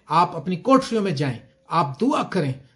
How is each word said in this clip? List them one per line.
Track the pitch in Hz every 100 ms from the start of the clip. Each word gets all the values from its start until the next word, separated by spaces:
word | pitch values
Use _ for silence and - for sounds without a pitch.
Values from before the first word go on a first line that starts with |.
| -
آپ | 160 180 165
اپنی | 147 175
کوٹریوں | 220 262 262 220
میں | 185
جائیں، | 139 143 113 - _ -
آپ | 160 139 131
دعا | 247 294
کریں، | 214 185 143 131 -